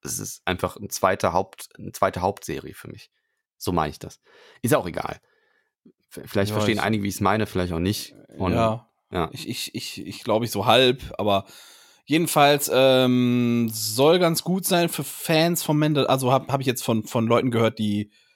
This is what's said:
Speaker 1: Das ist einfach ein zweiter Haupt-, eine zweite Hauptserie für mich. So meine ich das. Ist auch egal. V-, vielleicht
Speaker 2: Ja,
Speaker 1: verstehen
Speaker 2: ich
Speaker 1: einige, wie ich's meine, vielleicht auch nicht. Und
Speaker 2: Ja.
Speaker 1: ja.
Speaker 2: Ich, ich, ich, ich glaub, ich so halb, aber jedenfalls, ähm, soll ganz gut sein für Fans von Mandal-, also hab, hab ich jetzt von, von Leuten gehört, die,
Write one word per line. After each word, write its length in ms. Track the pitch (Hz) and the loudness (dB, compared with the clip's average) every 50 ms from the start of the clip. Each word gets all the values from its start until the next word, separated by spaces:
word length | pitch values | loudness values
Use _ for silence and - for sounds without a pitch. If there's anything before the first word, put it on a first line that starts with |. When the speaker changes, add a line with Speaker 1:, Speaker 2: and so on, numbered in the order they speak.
Speaker 1:
Das 180 | _ - 58 - | _ -8 -8 -8
ist 240 | 101 - - - _ | -8 -10 -12 -10 _
einfach 320 | - 92 90 - 90 - | -6 -4 -2 -4 -6 -6
ein 140 | - 101 101 | -8 -14 -12
zweiter 420 | - - - 92 95 - - 95 82 | -4 0 2 2 2 2 0 0 0
Haupt-, 360 | 90 98 - - _ - - _ | 0 -2 -2 -10 _ -20 -20 _
eine 140 | - 95 92 | -16 -16 -14
zweite 300 | - - - 95 92 90 | -4 -2 -2 -2 0 0
Hauptserie 540 | 87 95 98 - - - 76 67 - - - | -2 -2 -4 -4 -10 -10 -10 -10 -10 -14 -18
für 120 | - - | -18 -18
mich. 220 | - - 104 - _ _ _ _ _ _ _ _ _ _ _ | -18 -18 -18 -20 _ _ _ _ _ _ _ _ _ _ _
So 120 | - - 87 | -6 -4 -2
meine 160 | 85 78 76 | -2 -2 -2
ich 80 | - - | -6 -10
das. 220 | - 87 - _ _ _ _ - - - _ _ | -16 -16 -16 _ _ _ _ -20 -20 -20 _ _
Ist 120 | - 117 151 | -2 0 0
auch 140 | 135 107 | 0 -2
egal. 320 | 90 80 - - - - - _ _ _ _ _ _ _ _ _ _ _ _ _ - _ _ _ | -4 -8 -8 -8 -8 -10 -12 _ _ _ _ _ _ _ _ _ _ _ _ _ -20 _ _ _
V-, 140 | _ - - - | _ -20 -18 -16
vielleicht 240 | - - 104 98 104 | -6 -2 -2 -2 0
Speaker 2:
Ja, 40 | 107 | 0
Speaker 1:
verstehen 220 | 107 107 104 110 | -2 0 0 0
Speaker 2:
ich 40 | 104 | 0
Speaker 1:
einige, 220 | - 101 110 107 101 | 0 -2 -2 -2 -2
wie 60 | 101 | -4
ich's 100 | 95 - | -4 0
meine, 260 | 101 95 101 110 107 | 0 0 2 0 -2
vielleicht 280 | - - 92 90 87 87 | -2 -2 -4 -4 -2 -2
auch 60 | 80 | -2
nicht. 360 | 87 95 107 - - - - - - _ - | -2 -2 -2 -4 -6 -14 -18 -20 -20 _ -10
Und 160 | - 92 92 110 | -4 -2 0 0
Speaker 2:
Ja. 340 | 117 113 110 110 117 - _ _ _ _ _ | 2 0 0 -2 -4 -10 _ _ _ _ _
Speaker 1:
ja. 160 | - 87 82 - - | -6 -4 -4 -4 -6
Speaker 2:
Ich, 160 | - - - | -12 -10 -10
ich, 260 | 120 - - - _ | -8 -8 -10 -10 _
ich, 320 | - - - - - - | -12 -12 -12 -12 -14 -14
ich 160 | - - - - | -14 -14 -12 -2
glaub, 200 | 113 104 110 120 | 0 0 0 0
ich 80 | 107 | -2
so 140 | - 101 98 | -4 -4 2
halb, 480 | 123 110 123 131 123 127 131 - 95 90 | 4 6 6 6 4 2 0 -6 -14 -8
aber 260 | - 101 104 101 98 - - - - - - - - _ _ _ _ _ | -4 0 0 0 0 -2 -6 -20 -20 -20 -20 -20 -20 _ _ _ _ _
jedenfalls, 680 | - 143 165 175 151 - 156 147 143 147 139 - - 92 | -2 0 0 0 2 4 4 6 6 6 4 2 0 2
ähm, 960 | 127 131 135 131 127 127 127 127 123 123 123 123 123 120 120 120 120 117 117 110 | 4 6 6 6 6 4 4 4 4 2 2 2 2 2 2 2 0 0 -2 -2
soll 460 | 110 110 110 107 113 135 151 170 185 | -6 -8 -6 0 2 4 4 4 4
ganz 260 | 180 165 165 151 - | 4 2 0 0 -2
gut 180 | 170 180 190 175 | -2 -4 -2 -2
sein 240 | - 190 175 175 | 0 0 2 0
für 160 | 165 - - 143 | 0 -2 -6 -8
Fans 580 | - - - - - 165 156 160 170 175 - | -8 -10 -12 -2 0 2 2 4 2 0 -2
von 160 | - - 151 | 0 0 2
Mandal-, 300 | 151 156 151 151 147 - | 2 4 2 2 2 2
also 240 | - 127 135 131 123 | 2 2 2 2 2
hab, 180 | 131 131 127 - 127 | 2 2 2 0 -4
hab 80 | 139 | -2
ich 60 | 131 | -2
jetzt 180 | 131 117 - - | -2 -4 -2 -2
von, 180 | - 117 110 107 | 0 0 0 -2
von 240 | - - 123 113 | -2 -2 -2 2
Leuten 240 | 113 117 120 - 131 | 4 2 2 2 2
gehört, 280 | 117 113 117 113 110 - | 2 2 2 2 0 0
die, 320 | 110 104 104 104 104 - _ _ _ _ _ | -2 -2 0 -2 -4 -6 _ _ _ _ _